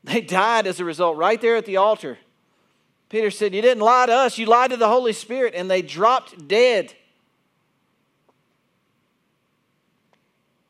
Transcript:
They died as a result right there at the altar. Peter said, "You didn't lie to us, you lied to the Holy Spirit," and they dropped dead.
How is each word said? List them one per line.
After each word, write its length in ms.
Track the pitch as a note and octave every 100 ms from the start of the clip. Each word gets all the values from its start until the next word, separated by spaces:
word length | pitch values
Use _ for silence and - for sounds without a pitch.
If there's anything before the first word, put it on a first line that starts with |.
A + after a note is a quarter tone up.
They 180 | - G#3+
died 460 | E3 F#3 G#3 A#3 G3+
as 120 | F3
a 60 | F3
result 320 | D3+ F3 D#3
right 220 | F3 A3+
there 160 | A#3 A#3
at 100 | G#3+
the 120 | F#3+
altar. 420 | G3+ G#3+ D3+ - _ _ _ _ _ _ _ _ _
Peter 220 | A3 G#3+
said, 220 | F#3+ G#3
"You 80 | F#3+
didn't 220 | A#3 B3
lie 240 | G#3+ B3+ B3
to 40 |
us, 260 | A#3 C4 -
you 80 | A3+
lied 260 | A#3 B3+
to 60 | B3
the 120 | A3
Holy 240 | B3 B3
Spirit," 400 | G#3+ - B3 A#3+ E3+
and 160 | F#3
they 100 | F#3
dropped 680 | D#3+ D3 A3 B3+ - - C#3+
dead. 460 | G3+ B3 A3 E3 - _ _ _ _ _ _ _ _ _ _ _ _ _ _ _ _ _ _ _ _ _ _ _ _ _ _ _ _ _ _ _ _ _ _ _ _ _